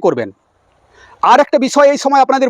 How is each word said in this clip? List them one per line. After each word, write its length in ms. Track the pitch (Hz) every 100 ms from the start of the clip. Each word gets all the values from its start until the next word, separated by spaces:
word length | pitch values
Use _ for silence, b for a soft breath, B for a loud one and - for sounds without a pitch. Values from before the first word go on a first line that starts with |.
| 175
করবেন। 220 | 123 104 - _ _ _ _ _ b b b
আর 160 | 180 254
একটা 140 | 285 285 254
বিষয় 220 | 285 285
এই 60 | 285
সময় 180 | 277 277
আপনাদের 240 | 262 269